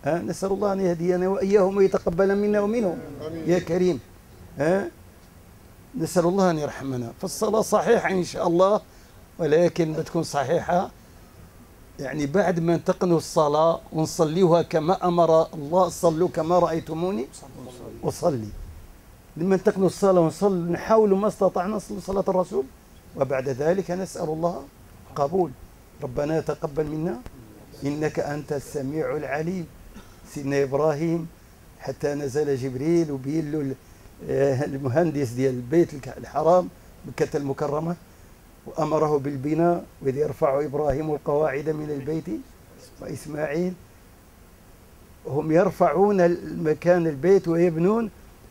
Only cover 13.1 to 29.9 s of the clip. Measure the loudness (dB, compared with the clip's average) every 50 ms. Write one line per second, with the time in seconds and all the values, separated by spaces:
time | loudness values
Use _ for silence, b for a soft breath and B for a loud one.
13.1 | 2 0 0 0 0 2 2 4 4 4 4 2 2 0 -6 -8 -4 -4 -4 -4
14.1 | 0 0 0 2 4 4 4 6 6 4 2 2 -2 0 2 0 0 0 0 0
15.1 | 4 4 4 6 6 4 4 2 -4 -10 -8 0 2 2 2 2 0 2 2 2
16.1 | 2 2 0 0 0 -2 0 2 4 4 4 2 0 -4 -4 -6 -4 -4 -2 -2
17.1 | -2 -4 -6 -8 -12 -20 -20 -20 -18 -18 -18 -18 -18 -16 -16 -16 -14 -4 -4 -4
18.1 | -4 0 0 0 0 0 -6 -8 -10 -12 -14 -14 -14 -18 -18 -20 -20 -20 -20 -20
19.1 | -20 -20 -20 -16 -8 -4 0 2 2 4 2 0 2 2 0 0 2 2 2 4
20.1 | 6 6 4 4 2 0 0 0 2 0 -2 -2 -4 -4 2 4 4 6 6 4
21.1 | 4 2 2 -2 0 2 0 0 2 0 -4 -2 -4 -6 -6 -8 -12 -10 -8 -4
22.1 | -4 -2 -2 0 0 0 0 0 -2 -4 -4 -4 -12 -20 -20 -20 -20 -20 -20 -16
23.1 | -4 -4 -2 -2 -2 -2 -2 -4 -4 0 0 0 0 0 -2 -4 -4 -6 -6 -8
24.1 | -6 -8 -6 -6 -4 -2 -2 -2 -4 -4 -12 -16 -20 -20 -20 -20 -20 -20 -20 -12
25.1 | -4 -2 -2 0 2 0 0 0 -2 -14 -20 -20 -20 -20 -20 -20 -14 -12 -10 -6
26.1 | -4 -4 -2 0 -2 -2 -2 -4 -6 -4 -6 -6 -4 -4 -4 -4 -4 -4 -4 -4
27.1 | -6 -8 -12 -18 -20 -20 -20 -20 -20 -20 -20 -20 -16 -6 -6 -4 -4 -2 -4 -2
28.1 | -2 -2 -4 -4 -6 -8 -6 -6 -6 -6 -6 -8 -8 -6 -6 -4 -4 -4 -4 -2
29.1 | -4 -6 -6 -6 -6 -4 -4 -4 -6 -6 -8 -10 -14 -20 -20 -20